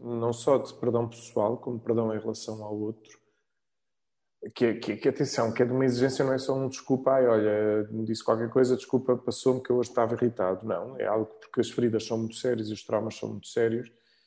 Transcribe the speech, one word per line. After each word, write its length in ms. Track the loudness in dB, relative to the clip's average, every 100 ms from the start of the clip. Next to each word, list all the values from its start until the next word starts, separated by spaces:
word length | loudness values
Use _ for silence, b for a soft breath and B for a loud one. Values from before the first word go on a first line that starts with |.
não 300 | -8 -4 -2
só 260 | 0 2 2
de 160 | 2 -4
perdão 340 | 0 0 0
pessoal, 480 | -6 -6 0 0 0
como 200 | -6 -8
perdão 380 | -2 0 0 -2
em 40 |
relação 440 | -4 -8 -8 -10
ao 160 | -8 -6
outro. 400 | -6 -8 -14 -20 _ _ _ _ _ _ _ _ _ _ _ _ -12 0
Que, 200 | 0 0
que, 200 | -4 -2
que, 140 | 0
atenção, 420 | 0 -2 0 0
que 100 | 2
é 40 | 2
de 80 |
uma 100 | 4
exigência, 400 | 2 2 2 2
não 80 | 0
é 60 | 0
só 180 | 0 -2
um 140 | -2
desculpa, 420 | -6 -2 0 4
"Ai, 160 | 4 6
olha, 600 | 4 4 2 2 2 0
me 140 | -4 -4
disse 180 | -4
qualquer 260 | 0 0 2
coisa, 280 | 4 4 4
desculpa, 400 | 0 0 2 0
passou-me 440 | 0 -2 2 2
que 80 | 2
eu 60 | 0
hoje 140 | 0
estava 240 | 0 0
irritado." 520 | 2 0 2 0 0 -2
Não, 320 | -4 -4 -4
é 80 | 0
algo 200 | 0 -2
porque 340 | -6 -8 -2
as 100 | -2
feridas 360 | 0 0 0 -2
são 120 | -4
muito 180 | -4 -4
sérias 340 | -2 -2 -4
e 40 |
os 120 | -8 -4
traumas 320 | -2 -2 -6
são 100 | -8
muito 200 | -10 -6
sérios. 440 | 0 0 0 -6 _ _ _